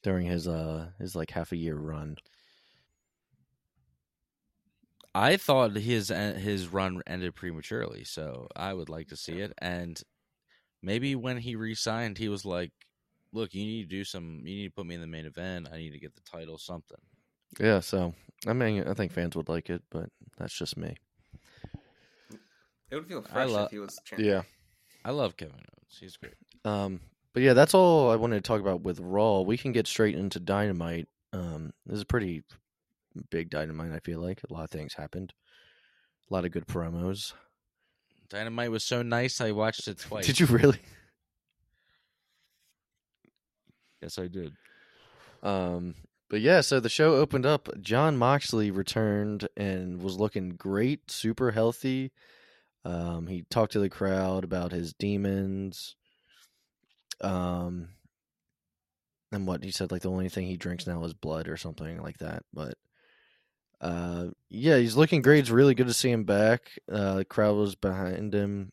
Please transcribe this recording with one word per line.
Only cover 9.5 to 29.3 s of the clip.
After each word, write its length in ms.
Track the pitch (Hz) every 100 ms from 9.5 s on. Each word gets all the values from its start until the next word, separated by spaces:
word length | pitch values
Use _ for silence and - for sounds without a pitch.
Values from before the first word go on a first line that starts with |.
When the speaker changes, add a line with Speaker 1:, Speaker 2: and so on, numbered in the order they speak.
| -
Speaker 2:
And 440 | 90 87 87 82 - _ _ _ _ _ _ _
maybe 340 | 90 110 135 135
when 220 | 123 123
he 180 | 120 113
re-signed, 640 | 110 110 - 113 117 98
he 100 | 110
was 160 | 101
like, 300 | 101 90 90 _ _ _ _ _ _
"Look, 220 | 107 107
you 100 | 95
need 200 | 107 113
to 120 | 90 95
do 80 |
some, 380 | 98 92 82 80
you 120 | 67 98
need 80 | 101
to 60 |
put 120 | 92 87
me 100 | 85
in 40 |
the 80 | 82
main 180 | 82 78
event. 440 | - 92 90 82
I 60 | 82
need 140 | 80
to 80 | 71
get 160 | 73 _
the 60 |
title, 360 | - 85 80 80
something." 400 | - 87 - - _ _ _ _ _ -
Speaker 1:
Yeah, 180 | 107 101
so, 340 | - 98 87 85 - _ -
I 60 |
mean, 340 | 120 117 104 85
I 80 |
think 200 | 98 95
fans 240 | - 87 85
would 100 | 80
like 220 | 82 -
it, 140 | 85 _
but 200 | - - _ - _
that's 160 | - -
just 180 | - -
me. 220 | - - _ _ _ - _ - - - _ _ _ _ _ 110 _ _ _ _ _
Speaker 3:
It 40 | 143
would 120 | 165
feel 160 | 165 -
Speaker 2:
I 20 |
Speaker 3:
fresh 180 | - 131
Speaker 2:
lo- 120 | 104
Speaker 3:
if 80 | 104
he 80 | 104
was 180 | 98 -
champion. 260 | - - 107
Speaker 1:
Yeah. 120 | 98 90 _ _ _ _ _ -
Speaker 2:
I 60 |
love 260 | 143 113 -
Kevin 180 | 78 67
Owens. 420 | - _ _ -
He's 200 | 92 -
great. 160 | - _ _ _ 107
Speaker 1:
Um, 340 | 104 98 92 - _ _
but 100 | -
yeah, 120 | 131
that's 200 | 123 147
all 380 | 190 180 160 127
I 60 | 113
wanted 260 | 117 107
to 40 | 92
talk 120 | 110
about 220 | 98 90
with 180 | 92 85
Raw. 400 | 90 95 110